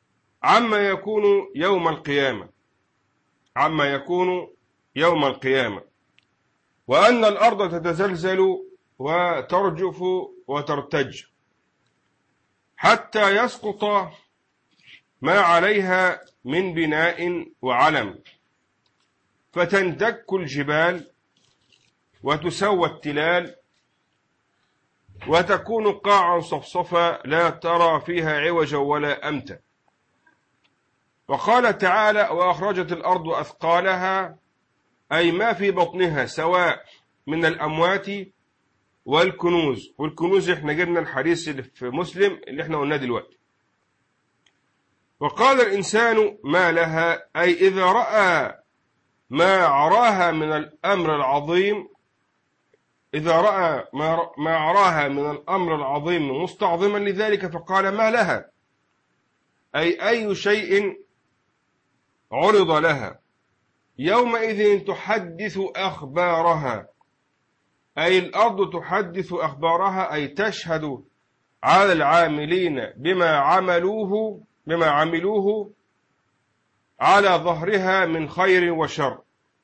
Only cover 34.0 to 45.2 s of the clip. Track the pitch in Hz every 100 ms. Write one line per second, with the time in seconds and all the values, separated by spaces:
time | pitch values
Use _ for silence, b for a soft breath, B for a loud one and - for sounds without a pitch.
34 | 185 190 180 - _ _ _ _ _ _
35 | - 156 170 170 226 175 202 180 170 175
36 | 180 147 120 - 160 180 170 120 b b
37 | _ _ - 160 160 160 151 156 170 196
38 | 196 202 190 _ _ _ _ _ _ _
39 | - 147 190 190 175 175 151 113 - -
40 | 151 156 175 196 170 160 151 151 175 170
41 | 160 135 151 165 156 139 120 - 123 139
42 | 175 165 202 175 - 139 151 156 143 151
43 | 127 113 - _ _ _ _ _ _ _
44 | _ _ _ _ _ _ _ _ _ _
45 | _ -